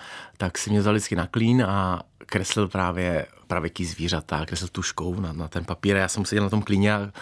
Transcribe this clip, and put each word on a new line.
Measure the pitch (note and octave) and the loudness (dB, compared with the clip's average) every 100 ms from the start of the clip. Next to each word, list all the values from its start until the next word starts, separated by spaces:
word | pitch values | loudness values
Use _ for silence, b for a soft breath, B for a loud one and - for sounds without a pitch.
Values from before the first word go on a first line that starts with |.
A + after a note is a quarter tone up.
| B B B - | B B B -4
tak | F#2 - | -4 -2
si | G2+ | 0
mě | G#2 | 2
vzal | G2+ | 4
vždycky | G#2+ - F2 | 2 0 -2
na | D#2+ | 0
klín | A2+ A2+ B2+ | 2 4 4
a | G2 G2 F#2 F2 - _ - | 4 2 0 -2 -8 _ -4
kreslil | G2+ - A2 F#2+ | -2 0 0 0
právě | G2 F2+ F2 F2+ D#2+ - - - | 0 0 0 0 0 -4 -12 -4
pravěký | F2 E2+ - E2+ | -2 -2 -4 -6
zvířata, | D#2+ E2+ E2 - D2+ D#2+ | -2 -2 -2 -2 -4 -2
kreslil | F2 F#2 | -6 -6
tuškou | - - - E2+ F#2 | -4 -4 -4 -4 -4
na, | E2+ | -4
na | D#2 D#2 | -6 -6
ten | F2 E2+ | -6 -6
papír. | F2 G2+ G2 | -2 2 4
Já | F#2 | 2
jsem | G#2+ F#2+ | 0 0
seděl | G#2 | 0
na | G2 | 2
tom | G#2+ | 0
klíně | G2 G2 G#2 | 2 4 4
a | G#2 G2+ B | 2 -4 B